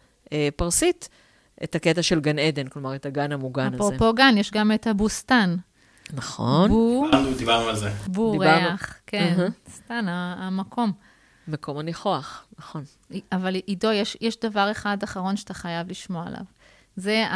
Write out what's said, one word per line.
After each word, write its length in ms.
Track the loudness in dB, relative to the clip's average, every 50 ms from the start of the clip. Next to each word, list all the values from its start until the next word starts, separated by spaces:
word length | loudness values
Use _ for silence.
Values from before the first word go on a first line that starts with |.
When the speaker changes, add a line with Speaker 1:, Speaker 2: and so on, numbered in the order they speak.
| _ _ _ _ _ -6 -2
Speaker 1:
אה, 160 | 0 0 0 0
פרסית, 520 | -2 -2 -2 0 2 2 2 0 0 -6 -20 _ _ _ _ _ _ _ _ _ -12 -8
את 100 | -6 -4
הקטע 280 | 0 2 2 2 2 2
של 180 | 2 2 2
גן 180 | 2 2 2 2
עדן, 300 | 2 0 0 -2 -4 -8
כלומר, 260 | -8 -10 -8 -8 -8
את 120 | -8 -8
הגן 260 | -6 -4 -2 -2 -2 -2
המוגן 340 | -4 -6 -4 -2 -2 -2
הזה. 100 | 0 0
Speaker 2:
אפרופו 360 | 0 0 0 2 2 2 2 4
גן, 200 | 6 6 6 6 6
יש 120 | 4 0
גם 220 | 0 0 2 2 2
את 140 | 2 0
הבוסתן. 680 | 0 0 2 0 0 -2 -4 0 2 2 4 4 2 0 -2 -4 _ _ _ _ _ _ _ -18 -12 -10
Speaker 1:
נכון. 580 | -10 -8 -8 -6 -2 0 2 4 6 6 6
Speaker 2:
בו 340 | 6 6 4 4 2 2 2 2
Speaker 3:
דיברנו, 240 | 2 2 2 2 -2
דיברנו 340 | -2 0 2 2 2 2 0
על 80 | -2
זה. 140 | -2 -4 -4 -6 -6 -6
Speaker 2:
בו 260 | -6 -2 0 0 0 2
Speaker 1:
דיברנו. 340 | 4 4 6 6 6 4 2
Speaker 2:
ריח, 300 | -2 -4 -6 -10 -12 -16 _
כן. 280 | -6 -2 0 2 2 2 2
Speaker 1:
אהה. 100 | 2 0 -2 -6 _ -20
Speaker 2:
סתן, 380 | -20 -18 -12 -8 -6 -4 -2 -2
ה-, 260 | -2 -2 -4 -6 -6 -6
המקום. 540 | -6 -4 -4 -4 -6 -4 -2 -2 0 0 -2 -4 _ _ _ _ _ _ _ _ _ -8
Speaker 1:
מקום 300 | -8 -6 -6 -6 -8 -6
הניחוח, 680 | -6 -6 -6 -4 -2 0 0 0 -2 -6 -14 -16 -18 _ -20 -20
נכון. 260 | -16 -12 -12 -12 -12 -12 _ _ _ -14 -12 -12 -6 _ -4
Speaker 2:
אבל 220 | -2 -2 -2 -2 -4 -4
עידו, 260 | -4 -4 -2 0 0 2
יש, 240 | 0 0 -2 -4 -4
יש 200 | -4 -4 -4 -4
דבר 300 | -4 -2 0 0 0 0
אחד 320 | 0 -2 -4 -4 -4 -2 -4
אחרון 340 | -6 -6 -4 -4 -2 -2
שאתה 180 | -4 -4 -8 -12
חייב 340 | -10 -8 -6 -4 -4 -6 -6
לשמוע 360 | -10 -12 -10 -8 -8 -8 -6
עליו. 140 | -8 -8 -10 -12 -14 _ _ _ -20 _ _ _ _ _
זה 280 | -8 -4 -2 0 0 0 0 0